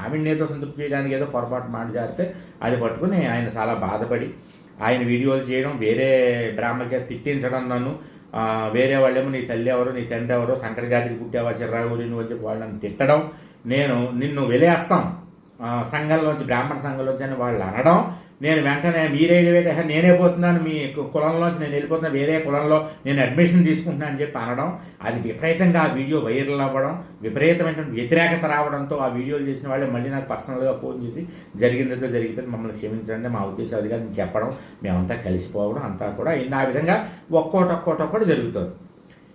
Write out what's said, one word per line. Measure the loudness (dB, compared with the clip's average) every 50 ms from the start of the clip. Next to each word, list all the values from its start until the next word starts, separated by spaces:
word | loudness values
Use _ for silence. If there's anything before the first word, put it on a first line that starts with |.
| -6
ఆవిడని | -4 -4 -2 0 0
ఏదో | 0 0 0
సంతృప్తి | -2 -4 -6 -8 -10 -8 -8 -6
చేయడానికి | -2 -2 -2 0 0 -2
ఏదో | -2 -2
పొరపాటు | -2 -2 -4 -2 -2 -4 -6 -6 -6
మాట | -8 -8 -6 -6
జారితే | -4 -4 -6 -4 -4 -4 -4 -4 -6 -10 -16 -18 -12 -6 -2
అది | -2 0
పట్టుకుని | 0 0 -2 -2 -2 -2 0 0 2 0
ఆయన | 0 0 -2 -2 -4 -4 -4
చాలా | -2 -2 -2
బాధపడి | -2 -2 -2 -2 -2 -2 -2 -2 -2 -4 -6 -10 -12 -18 -20 -20 -20 -20 -20 -10 -4 0
ఆయన | 0 2 2 2
వీడియోలు | 2 2 2 2 2 2 0
చేయడం, | 0 -2 -2 -2 -2 -2 -2 -2
వేరే | 0 0 2 2 4 4 4 6 4 4 2 2 -2 -4 -2
బ్రాహ్మణ | -2 -2 -2 -2 -2 -4
చేత | -4 -4 -4 -4 -6
తిట్టించడం | -8 -6 -4 -2 -2 -2 -2 -2 -2 -2 -2 -2
నన్ను. | -2 -2 -2 -4 -6 -8 -12 -18 -20 -20 -18 -10 -6
ఆ, | -2 -2 0 0 0 -2 0 2
వేరే | 2 2 4 4
వాళ్ళేమో, | 4 4 4 4 2 0 0
"నీ | -2 -4 -4
తల్లి | -4 -4 -2 0 2
ఎవరు, | 2 2 2 0
నీ | -2 -4
తండ్రి | -4 -4 -4 -4 -2 0 0
ఎవరు, | 0 2 0 0
సంకర | -2 -2 -4 -6 -4 -2
జాతికి | 0 2 2 2 0 -4
పుట్టావా | -6 -6 -4 -4 -2 -2 -2
చిర్రావూరి | -2 -4 -4 -4 -2 -2 -2 -2 -2 -4 -4
నువ్వు?" | -4 -4 -4 -4
అని | -6
చెప్పి | -6 -6 -6
వాళ్ళు | -4 -4 -6 -6
నన్ను | -8 -8 -8
తిట్టడం, | -8 -6 -2 0 4 4 4 4 2 0 -8 -16 -20 -20 -20 -10 -4
నేను, | -2 0 2 2 2 2 0 0 0 -2
"నిన్ను | -2 -2 -2 -2 -2 0
వెలేస్తాం, | 2 4 6 6 6 6 4 2 2 2 2 2 0 -4 -8 -12 -18 -20 -20 -20 -20 -16 -12 -8
ఆ, | -4 -4 -4 -2 -2 -4
సంఘంలోంచి, | -2 0 2 2 2 4 2 0 0 -2
బ్రాహ్మణ | 0 0 0 0 -2 -4 -6
సంఘంలోంచి" | -6 -6 -4 -2 -2 -2 -2 -2 -2
అని | -4 -4
వాళ్ళు | -2 -2 -2 -2 -2 -2
అనడం, | -2 -2 2 4 6 6 6 4 0 -4 -10 -14 -20 -12 -6 -2
నేను | 0 2 2 2
వెంటనే, | 2 0 0 0 0 2 2 2 2
"మీరే | 2 4 4 6 6 6 6 6
వేటే, | 6 6 4 4 2 0 0
నేనే | 0 2 4 6 8 8
పోతున్నాను, | 8 6 4 4 4 4 4 4 4 2
మీ | 0 -2 -2 -2 -4 -4
కు-, | -6 -6
కులంలోంచి | -2 0 0 2 2 2 2 0 0 0 -2
నేను | -4 -2 -2
వెళ్ళిపోతున్నా, | -2 -2 0 -2 -2 0 0
వేరే | 0 0 2 2 2 0
కులంలో | 0 0 0 0 2 4 2 2 2 0 -8 -8 -4
నేను | 0 2 2 2
అడ్మిషన్ | 2 4 6 6 8 8 6 6
తీసుకుంటున్నా" | 6 4 0 0 -4 -4 -4 -4
అని | -4 -4 -4
చెప్పి | -4 -4 -4 -4
అనడం, | -4 -4 -2 -2 -2 -4 -4 -8 -12 -18 -16 -10 -6
అది | -6 -4 -4
విపరీతంగా | -4 -6 -4 -2 0 0 2 4 4 4 6 4
ఆ | 4
వీడియో | 2 0 -2 -2 0 0 0
వైరల్ | 0 0 0 0 0 -2 -2 -2
అవ్వడం, | -2 0 0 0 -2 -2 -2 -6 -10 -14 -14 -10 -8
విపరీతమైనటువంటి | -6 -2 2 4 4 4 4 2 -2 -2 -4 -6 -6
వ్యతిరేకత | -4 -4 0 2 4 4 4 4 2 2 0
రావడంతో | 0 2 2 0 0 -2 -4 -4 -4 -2
ఆ | -2 -2
వీడియోలు | -2 -2 -2 -4 -2 -2 -2 -2
చేసిన | -4 -4 -6 -4 -4
వాళ్ళే | -2 -2 0
మళ్ళీ | 0 -2 -2 -2 -4
నాకు | -4 -4 -4 -6
పర్సనల్గా | -6 -6 -6 -6 -4 -2 0 0 0 -2 -4
ఫోన్ | -8 -8 -8 -8
చేసి, | -8 -8 -8 -8 -10 -12 -14 -18 -14 -2
"జరిగిందేదో | 2 2 4 4 2 0 -2 -2 -2 -2
జరిగిపోయింది, | -2 -2 -2 -2 -2 -4 -6 -8 -6 -6
మమ్మల్ని | -6 -6 -8 -8
క్షమించండి, | -8 -6 -6 -6 -6 -6 -6 -6 -6 -4 -4
మా | -4 -4
ఉద్దేశం | -4 -4 -6 -6 -6 -4 -2
అది | -2 -2 -2
కాదు" | -2 -4 -6
అని | -6
చెప్పడం, | -6 -4 -4 -4 -2 -2 -2 -4 -4 -8 -12 -18 -14 -8 -4
మేమంతా | -2 0 0 0 0 -2
కలిసిపోవడం | -4 -2 -2 -2 -2 -4 -4 -4 -2 -2 -2 -2 -4 -6
అంతా | -6 -6 -6 -6
కూడా | -6 -6 -4 -2 0
అయింది. | 0 0 -2 -2 -2
ఆ | 0 0
విధంగా | 0 0 0 2 2 2 0 0 -6 -12 -16 -4 0 2
ఒక్కోటి, | 2 2 2 2 2 4 2 2
ఒక్కోటి, | 0 0 0 0 0 0
ఒక్కోటి | 0 0 2 4
జరుగుతుంది. | 4 2 2 2 -2 -2 -4 -4 -6 -8 -12 -18 -20 -20 -20 -20 -20 -20 -20 -20 -20 -10